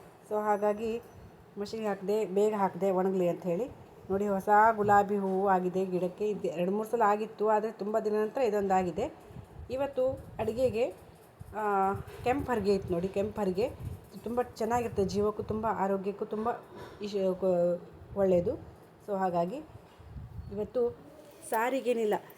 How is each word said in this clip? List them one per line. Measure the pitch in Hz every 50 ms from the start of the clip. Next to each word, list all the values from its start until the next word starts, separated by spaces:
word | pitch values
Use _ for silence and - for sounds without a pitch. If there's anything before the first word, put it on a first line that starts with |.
| - - - - - -
So | 214 214
ಹಾಗಾಗಿ | 208 214 208 202 208 208 208 208 233 220 226 240 - - - - - - - - - - - 202
ಮಷೀನಿಗೆ | 202 202 - 226 220 208
ಹಾಕಿದೆ, | 196 190 185 185 208 220 214
ಬೇಗ | 180 185 202 208 220 214
ಹಾಕಿದೆ | 202 196 180 - 180 190 196
ಒಣಗಲಿ | 185 185 185 190 185 190 175 175
ಅಂಥೇಳಿ. | 165 160 - 180 170 180 247 285 - - - - - - - -
ನೋಡಿ | 185 196 208
ಹೊಸ | 208 196 190 185 208 208 208 214 226
ಗುಲಾಬಿ | 226 208 202 208 202 202 202 190 208
ಹೂವು | 202 196 190 190 185 196
ಆಗಿದೆ | 202 190 180 180 180 175 185 190
ಗಿಡಕ್ಕೆ. | 185 180 175 180 175 180 - 208 214
ಇದು | 202 185 -
ಎರಡು | 170 151 165 175 185
ಮೂರು | 202 214 220 214
ಸಲ | 247 233
ಆಗಿತ್ತು, | 220 202 208 214 220 214 - - 208
ಆದರೆ | 220 214 214 208 226
ತುಂಬ | 220 - - 202 214 226
ದಿನ | 202 214 208
ನಂತರ | 214 214 220 - 277
ಇದೊಂದಾಗಿದೆ. | 262 220 202 208 202 190 185 190 185 175 160 196 240 320 - - - - - - - - - - - -
ಇವತ್ತು | 240 262 277 269 - 254 254 262 262 269 - - - -
ಅಡುಗೆಗೆ, | 226 220 220 233 262 240 202 220 254 339 370 - - - - - - - - - - - -
ಆ, | 208 214 208 202 196 190 190 196 196 - - - - -
ಕೆಂಪು | 240 254 285 277 -
ಹರಿಗೆ | 247 220 190 202 202
ಇತ್ತು | 190 196 - 180
ನೋಡಿ, | 170 175
ಕೆಂಪು | 190 - 196 202 214 208 220
ಹರಿಗೆ | 208 190 180 185 240 302 - - - - - - - - - 190 -
ತುಂಬ | 214 240 247
ಚೆನ್ನಾಗಿರ್ತದೆ, | 240 240 - - 226 214 240 247 233 226 - - 196
ಜೀವಕ್ಕೂ | 180 175 202 208 214 208 - 202
ತುಂಬ | - 214 220 220
ಆರೋಗ್ಯಕ್ಕೂ | 226 196 - 190 196 196 196 185 202 196 - 220
ತುಂಬ | 214 220 214 220 240 233 - - - - - - - - -
ಇಶ್-, | 208 202 208 196 190 190 180
ಕೊ-, | 180 190 185 180 175 175 175 175 175 - - - - - - - 202
ಒಳ್ಳೆಯದು. | 196 190 185 175 170 214 294 - - - - - - - - - -
So | - 202
ಹಾಗಾಗಿ | 190 190 185 175 170 170 175 226 294 311 - - - - - - - - - - - - - - - - -
ಇವತ್ತು | 202 202 208 196 - 254 240 240 240 - - - - - - - - - - -
ಸಾರಿಗೇನಿಲ್ಲ, | 247 220 226 254 269 262 214 240 247 226 226 214 202 - - - -